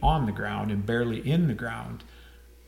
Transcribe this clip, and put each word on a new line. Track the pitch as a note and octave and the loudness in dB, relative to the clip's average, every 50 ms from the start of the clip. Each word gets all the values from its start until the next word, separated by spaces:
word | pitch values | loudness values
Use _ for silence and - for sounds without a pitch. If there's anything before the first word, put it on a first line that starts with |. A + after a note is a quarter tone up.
| - | 2
on | C#3 D#3+ D#3 B2 | 2 4 4 2
the | G#2 | 0
ground | G2 G#2 G#2 G#2 G2+ G2+ G#2 G#2+ | -2 -2 -4 -4 -2 -2 -2 -2
and | G#2 G2+ G2+ | -2 -2 0
barely | A2 A#2 A#2+ A#2+ A#2 A2 G#2+ - | 0 0 0 0 0 -2 -2 0
in | C3+ D#3 E3+ F3 | 2 2 4 4
the | C#3+ A2 | 2 2
ground, | - A#2+ A#2 A2+ A2+ A#2 A#2+ A#2 - - - - - - - - - - - - - - | 0 -4 -6 -6 -6 -8 -10 -10 -12 -14 -18 -20 -20 -20 -20 -20 -20 -20 -20 -20 -20 -20